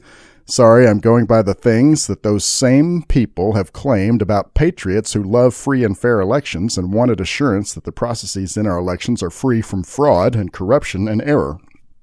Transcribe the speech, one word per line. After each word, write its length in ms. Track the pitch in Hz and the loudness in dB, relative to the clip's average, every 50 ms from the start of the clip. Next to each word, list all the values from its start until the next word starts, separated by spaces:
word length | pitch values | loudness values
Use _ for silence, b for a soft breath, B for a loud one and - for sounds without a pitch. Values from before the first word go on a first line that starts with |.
| b b b b b b b b b | b b b b b b b b b
Sorry, 420 | b - - 120 113 113 127 127 | b 2 4 6 8 8 8 6
I'm 120 | 113 104 104 | 6 4 4
going 260 | - 113 117 120 113 | 2 2 4 4 4
by 160 | 104 117 113 | 2 2 2
the 120 | 101 98 95 | 2 0 -2
things 540 | - - 120 113 113 135 151 156 147 - | 0 0 2 2 4 4 4 4 2 -2
that 160 | - 98 - - | -6 -6 -4 -2
those 220 | 107 104 98 - | -2 -2 -2 -2
same 580 | - - - 135 123 131 143 156 175 175 170 151 | -4 -2 0 2 4 4 4 2 2 -2 -4 -2
people 500 | - - 139 113 - - 85 92 110 104 | 0 2 2 0 0 -2 -4 -2 -2 0
have 200 | 104 90 - - | -2 -4 -6 -10
claimed 480 | - - 139 117 98 95 113 120 107 | -8 -4 -2 0 0 0 0 0 0
about 320 | 104 87 104 98 - - - | 0 0 0 -2 -2 0 0
patriots 580 | - 151 175 - - - 95 92 110 107 - | 0 0 0 -2 -4 -4 -2 -2 -2 -2 -2
who 100 | - 107 | -4 -4
love 320 | 98 95 113 120 127 127 - | -2 0 2 4 4 2 2
free 300 | - - 143 135 127 120 | 0 -4 -2 0 0 0
and 140 | 101 98 | -2 -2
fair 240 | - - 123 117 101 | -2 0 0 0 2
elections 560 | 92 98 127 147 - - - 82 98 117 - | 0 0 -2 -2 -4 -6 -8 -6 -6 -4 -4
and 160 | 95 90 92 98 | -4 -4 -2 0
wanted 260 | 113 123 123 107 87 | 0 0 0 0 -2
assurance 540 | 92 - - - 143 131 95 101 104 - - | -4 -6 -4 -2 -2 0 0 -2 -4 -6 -10
that 100 | - - | -12 -12
the 80 | - | -12
processes 640 | - - 120 120 113 - - - - 98 95 92 - | -8 -6 -6 -6 -6 -8 -10 -10 -8 -8 -8 -6 -4
in 100 | 107 107 | -4 -2
our 120 | 104 90 | -2 -2
elections 440 | 87 90 92 90 87 - 123 120 - | -4 -4 -4 -6 -6 -4 -4 -4 -4
are 80 | 98 82 | -4 -8
free 320 | - - - 131 117 113 | -8 -4 -2 -2 0 -2
from 220 | 107 - 101 95 87 | -2 -4 -6 -8 -8
fraud 520 | - - - 147 147 101 87 95 127 120 | -6 -4 0 2 2 4 4 2 0 0
and 160 | 110 95 87 - | -2 -4 -6 -8
corruption 540 | - 92 98 131 147 - - - 92 104 | -6 -2 0 0 0 0 -4 -6 -4 -4
and 140 | 107 107 110 | -2 -2 -2
error. 360 | 127 147 147 113 71 71 80 - _ - - - - - - _ | -2 0 0 0 -2 -4 -6 -12 _ -20 -20 -20 -20 -20 -20 _